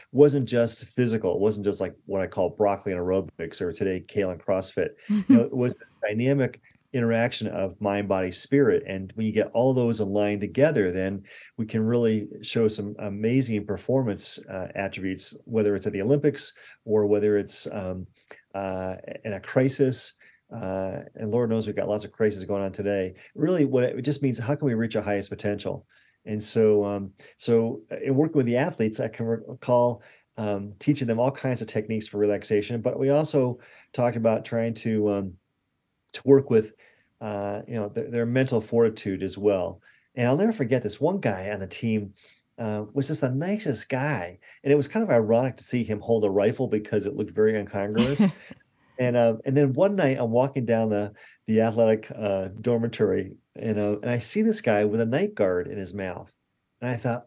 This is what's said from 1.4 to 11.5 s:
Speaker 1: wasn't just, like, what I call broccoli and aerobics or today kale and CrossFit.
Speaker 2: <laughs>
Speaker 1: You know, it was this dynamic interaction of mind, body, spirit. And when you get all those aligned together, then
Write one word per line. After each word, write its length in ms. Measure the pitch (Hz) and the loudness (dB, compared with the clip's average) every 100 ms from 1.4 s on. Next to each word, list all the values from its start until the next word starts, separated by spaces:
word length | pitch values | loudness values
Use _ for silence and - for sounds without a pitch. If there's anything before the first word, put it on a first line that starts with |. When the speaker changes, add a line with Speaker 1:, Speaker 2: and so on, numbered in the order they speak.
Speaker 1:
wasn't 240 | 104 104 101 | 0 0 -2
just, 160 | 98 | -2
like, 140 | 92 - - | -6 -8 -6
what 160 | 98 | -4
I 60 | 90 | -4
call 240 | 98 90 | -2 -2
broccoli 400 | - 104 98 104 | 2 0 0 -4
and 100 | 90 | -4
aerobics 600 | 90 95 87 - 82 - | 0 0 -2 -8 -10 -6
or 120 | 90 | -6
today 280 | 80 95 92 - | -2 -2 -2 -4
kale 220 | 107 92 | -4 -2
and 100 | 87 | -4
CrossFit. 500 | - 95 95 - 90 - | -2 -2 -2 -4 -4 -6
Speaker 2:
<laughs> 100 | - | -4
Speaker 1:
You 160 | 208 190 | -2 6
know, 140 | 240 | 6
it 120 | 226 | 6
was 260 | 127 123 - | 0 -2 -2
this 80 | - _ 107 | -14 _ -4
dynamic 540 | 107 123 139 123 - _ _ _ | 0 2 2 0 -4 _ _ _
interaction 520 | 131 117 113 117 - 107 | -2 0 2 0 -2 -6
of 260 | 85 95 92 | -4 -4 -2
mind, 260 | 104 101 101 | -2 0 0
body, 240 | 95 92 | 0 0
spirit. 500 | 90 - 139 127 90 - | -4 0 4 6 4 0
And 240 | 95 95 - | -6 -2 0
when 100 | 110 | 2
you 80 | |
get 180 | 107 104 | 2 0
all 200 | 113 127 | 2 4
those 260 | 127 117 110 | 4 2 0
aligned 400 | 98 101 104 104 | 0 2 2 0
together, 540 | 101 95 147 139 95 | -2 2 4 4 0
then 300 | 90 95 98 - - - | 0 -4 -4 -10 -20 -20